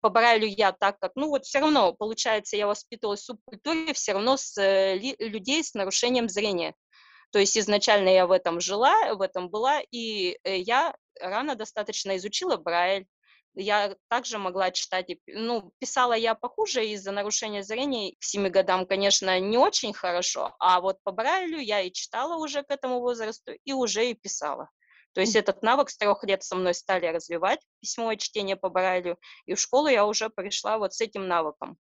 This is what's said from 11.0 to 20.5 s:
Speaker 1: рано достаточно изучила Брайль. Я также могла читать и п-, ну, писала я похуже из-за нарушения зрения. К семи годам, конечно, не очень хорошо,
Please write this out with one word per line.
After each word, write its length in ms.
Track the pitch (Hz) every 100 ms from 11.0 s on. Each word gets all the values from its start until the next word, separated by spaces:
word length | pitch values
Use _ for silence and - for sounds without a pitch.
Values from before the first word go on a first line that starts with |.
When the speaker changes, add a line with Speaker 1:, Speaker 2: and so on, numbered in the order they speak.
| _ -
Speaker 1:
рано 340 | 185 202 285 247
достаточно 600 | 220 - 208 208 196 190
изучила 380 | 202 - 370 226
Брайль. 480 | 160 170 180 196 190 _ _ _ _
Я 420 | - 196 208 202 196 _
также 300 | 240 240 226
могла 320 | 190 185 185
читать 380 | 185 - 185 185
и 60 | 170
п-, 180 | - 202
ну, 360 | 226 240 180 _
писала 340 | 254 - 247
я 200 | 226 226 220
похуже 500 | 247 - 427 254 220
из-за 240 | 208 196
нарушения 500 | 202 202 214 220 208
зрения. 480 | 196 226 285 254 196 -
К 40 |
семи 260 | - 202 196
годам, 360 | 190 190 185 185
конечно, 540 | 196 196 190 190 185
не 180 | 196 233
очень 360 | 359 403 233
хорошо, 600 | 196 185 175 180 - -